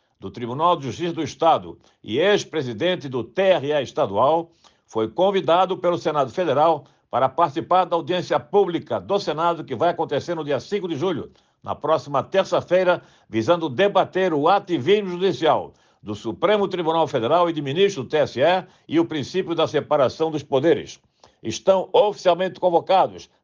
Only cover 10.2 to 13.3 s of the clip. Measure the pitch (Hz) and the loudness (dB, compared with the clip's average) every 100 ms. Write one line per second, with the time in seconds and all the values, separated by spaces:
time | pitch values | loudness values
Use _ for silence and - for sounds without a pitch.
10.2 | 135 160 143 131 - 202 170 139 185 135 | -4 -8 -4 -4 -4 -6 -4 -4 -2 -4
11.2 | - _ _ _ 101 98 147 156 143 139 | -8 _ _ _ -12 -6 0 0 0 -4
12.2 | - 196 190 156 - 180 180 165 - _ | 0 -2 0 -2 2 2 4 0 -2 _
13.2 | _ | _